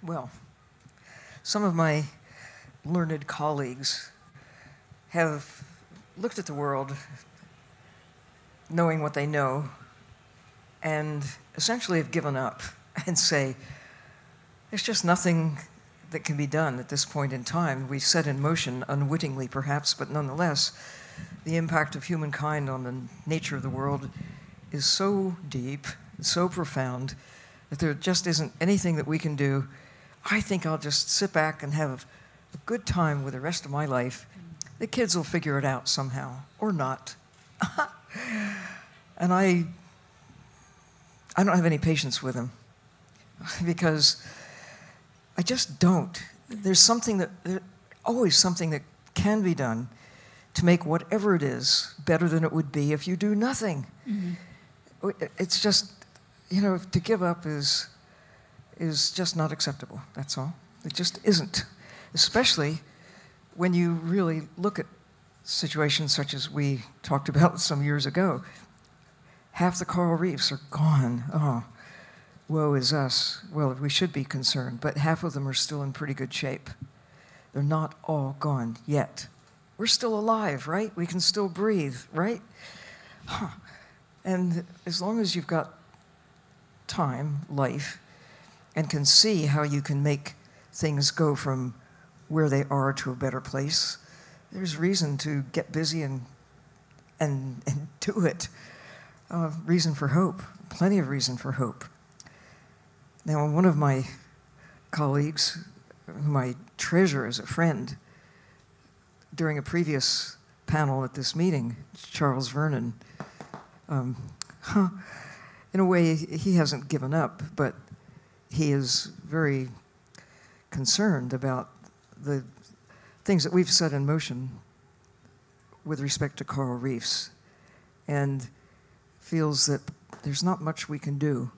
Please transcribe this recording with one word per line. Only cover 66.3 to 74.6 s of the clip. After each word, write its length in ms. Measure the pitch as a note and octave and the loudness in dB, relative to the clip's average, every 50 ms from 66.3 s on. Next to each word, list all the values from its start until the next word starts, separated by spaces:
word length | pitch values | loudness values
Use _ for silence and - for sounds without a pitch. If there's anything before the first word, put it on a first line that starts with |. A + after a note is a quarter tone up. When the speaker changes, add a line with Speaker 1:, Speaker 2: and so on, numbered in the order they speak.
| C#3+ | -4
Speaker 1:
as 180 | C#3 - D3+ | -6 -6 -6
we 300 | C#3+ D3 D3 C#3 C#3 B2+ G#2+ - - - | -2 0 0 0 0 -2 -4 -10 -18 -16
talked 280 | _ - C#3+ C#3+ C#3+ - | _ 0 0 0 0 2
about 300 | C3+ D3 D#3+ F3 - - | 4 6 6 6 6 2
<laughs> 0 | |
some 240 | - - E3 C#3 C#3+ | -2 0 0 0 0
years 220 | D3 D3 D3 C3+ | 0 0 0 0
ago. 380 | C#3+ C#3 E3+ F#3 F#3+ D3 B2 - - - - - - - - _ - _ _ - - - _ - - - - _ _ - | -2 0 2 2 2 0 -2 -6 -10 -18 -20 -20 -20 -20 -20 _ -20 _ _ -20 -20 -20 _ -20 -20 -20 -20 _ _ -2
Half 260 | - F3 F3+ F3 F3+ | 2 2 2 2 0
the 60 | F3+ | -4
coral 320 | - - F3+ F3 E3+ E3 D#3+ | -2 0 2 2 4 4 2
reefs 340 | E3+ F#3 D#3+ C3+ - - | 2 0 0 2 0 0
are 80 | C#3+ C3+ - - | 0 -2 -8 -6
gone. 540 | - D3 D3+ D#3 D#3 C#3 C3 A#2+ A#2+ A#2+ A#2+ C#3+ - | -2 2 4 6 6 6 4 4 0 -2 -4 -2 0
Oh, 300 | D#3 D3 C#3+ B2+ A#2 A#2 - - - - - - - - - - - - - - - _ _ | 2 2 2 2 0 -2 -6 -16 -20 -20 -20 -20 -20 -20 -20 -20 -20 -20 -20 -20 -20 _ _
woe 280 | D3+ D#3+ D#3 D3+ C#3+ | 0 2 2 4 2
is 180 | C#3 B2+ B2+ - | 4 2 2 2
us. 480 | D3+ C#3 C3 - - - - - - - F#3+ | 2 2 2 0 0 0 -2 -4 -8 -12 -8
Well, 220 | E3 D3+ D3+ C3+ B2+ | -2 0 0 0 0
we 160 | B2+ C#3 D3 | 0 -2 0
should 240 | C#3 - F#3 F3+ - | 2 2 2 2 0
be 100 | C#3+ C3+ | -2 -4
concerned, 580 | - - C#3 C3 - - C#3 | -4 -4 -2 0 0 0 0